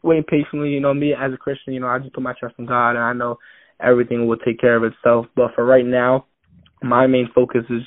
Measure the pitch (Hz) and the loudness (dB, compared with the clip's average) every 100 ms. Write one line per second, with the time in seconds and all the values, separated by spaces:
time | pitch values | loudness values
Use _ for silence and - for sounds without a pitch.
0 | 165 160 156 156 147 147 147 143 139 143 | 0 0 2 -2 -2 -6 -4 -2 -2 0
1 | 147 131 135 127 - 135 - 131 127 123 | -2 -2 -4 -6 -8 -10 -10 -8 -4 -6
2 | 131 131 127 123 120 - 120 123 120 120 | -6 -8 -8 -8 -12 -14 -4 0 0 0
3 | 117 123 120 120 - _ _ _ - 123 | -2 -4 -6 -8 -14 _ _ _ 2 2
4 | 120 120 117 113 - 113 123 117 113 - | 2 0 0 0 -2 0 2 2 0 0
5 | 120 120 120 - 120 - 120 131 123 123 | 2 2 0 -2 -2 0 4 4 4 0
6 | 123 131 - _ _ _ _ _ 123 120 | 2 0 -4 _ _ _ _ _ 0 2
7 | 131 127 120 - 123 120 117 120 | 4 2 0 0 0 -2 -4 -8